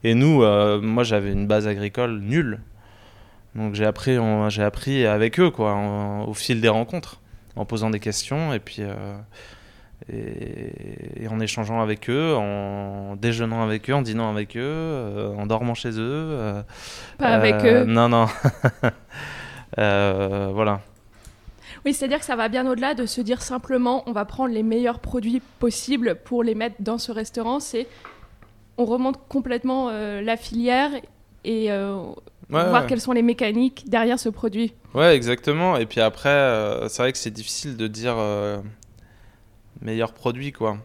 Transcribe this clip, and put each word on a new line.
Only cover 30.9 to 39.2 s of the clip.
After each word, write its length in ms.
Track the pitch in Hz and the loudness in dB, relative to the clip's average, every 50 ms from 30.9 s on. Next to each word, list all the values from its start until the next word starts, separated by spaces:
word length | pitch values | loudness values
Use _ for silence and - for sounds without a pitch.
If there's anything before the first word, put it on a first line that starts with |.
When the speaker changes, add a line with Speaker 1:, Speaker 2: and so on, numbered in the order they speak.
| 285 254 - - _ _ _ _ _ - _ | -2 -6 -10 -14 _ _ _ _ _ -12 _
Speaker 2:
et, 280 | - 226 220 220 208 208 | -4 -2 0 0 0 0
euh, 300 | 196 196 196 202 196 170 - - - - - _ - - - | -2 -2 -4 -6 -6 -8 -10 -12 -16 -20 -20 _ -20 -12 -2
Speaker 1:
Ouais, 200 | 143 156 170 180 | 0 2 2 4
Speaker 2:
voir 140 | 233 240 - | 4 4 4
Speaker 1:
ouais. 60 | - | 2
Speaker 2:
quelles 120 | 262 226 | -2 -2
sont 100 | - 254 | 0 0
les 120 | 254 233 233 | 2 4 4
mécaniques 680 | 240 233 - 254 214 214 233 254 262 262 - - - | 2 2 2 0 0 2 2 0 0 0 -4 -6 0
derrière 300 | 220 233 226 233 240 254 | 0 2 2 2 0 0
ce 80 | - 233 | -2 -4
produit. 440 | 208 - - 226 190 214 233 220 - - _ - - | -4 -2 -6 -4 -2 -2 -4 -4 -4 -8 _ -6 0
Speaker 1:
Ouais, 220 | 127 156 175 160 | 6 8 8 8
exactement. 600 | 139 120 117 123 120 - - 147 156 175 185 180 | 8 6 2 0 0 0 0 0 2 2 2 2
Et 80 | 131 113 | 2 0
puis 160 | 110 - 120 | 0 2 2
après, 280 | 113 110 107 - - 143 | 2 2 2 2 2 4
euh, 600 | 143 143 139 131 117 110 107 104 110 - 117 113 | 4 6 6 4 4 2 0 0 -2 -2 -4 -6
c'est 140 | - - 123 | -2 0 0
vrai 80 | 131 | 0
que 80 | 131 - | 0 -2
c'est 140 | - 117 107 | -8 -8 -8
difficile 440 | 107 110 - - - - 151 131 | -10 -10 -8 -8 -8 -8 -8 -6
de 120 | 113 110 110 | -4 -6 -6
dire, 260 | 107 110 113 123 120 | -6 -4 -4 -2 -2
euh, 440 | 113 110 104 104 104 104 104 104 101 101 107 110 - - - - - - - - - | 0 0 -2 -2 -2 -2 -4 -4 -6 -8 -12 -16 -18 -20 -20 -20 -20 -20 -20 -20 -20